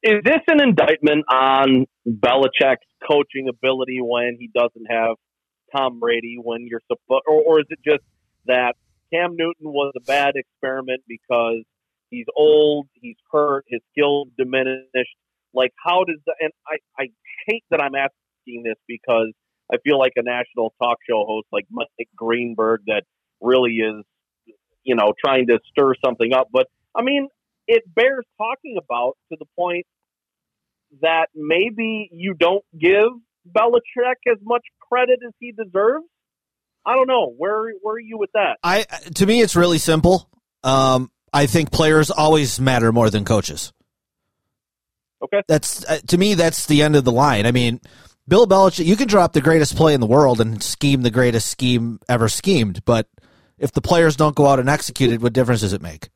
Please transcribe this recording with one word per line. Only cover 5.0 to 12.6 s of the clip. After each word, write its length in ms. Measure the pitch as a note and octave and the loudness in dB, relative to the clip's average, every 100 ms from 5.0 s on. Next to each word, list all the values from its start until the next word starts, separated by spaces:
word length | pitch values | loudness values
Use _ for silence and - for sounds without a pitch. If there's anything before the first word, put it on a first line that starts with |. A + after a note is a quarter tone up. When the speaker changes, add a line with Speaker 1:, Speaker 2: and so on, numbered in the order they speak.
| A2+ A2+ _ _ _ _ _ C#3 | -2 -4 _ _ _ _ _ -4
Speaker 1:
Tom 240 | C3 A#2+ | -4 -4
Brady, 380 | A#2 A#2 A#2 A#2+ | -4 -4 -6 -12
when 240 | A#2 A#2 A#2+ | -10 -10 -10
you're 140 | A#2 _ | -14 _
suppo-, 300 | A#2+ _ B2+ - | -10 _ -4 2
or, 140 | D#3 | 2
or 160 | D#3 D#3 | 4 2
is 80 | D3 | 0
it 100 | D#3+ - | -8 -2
just 180 | D3 _ _ _ _ - | -4 _ _ _ _ -2
that 280 | B2+ B2 A#2+ _ _ _ | 0 0 -6 _ _ _
Cam 220 | E3 F3 E3+ | -4 -4 -4
Newton 360 | E3 E3+ D#3 | -6 -6 -8
was 220 | C#3+ C#3 B2+ | -4 -4 -6
a 60 | |
bad 320 | A#2+ C#3 C#3+ C#3 | -4 0 0 -4
experiment 680 | - _ C3+ C3 C3 B2+ _ | -10 _ -8 -8 -8 -10 _
because 540 | A2+ _ A#2+ A#2 A#2 A2+ _ _ _ _ | -20 _ -2 -2 -4 -10 _ _ _ _
he's 160 | - A3+ - | -16 -10 0
old, 520 | D3+ D3+ | 4 4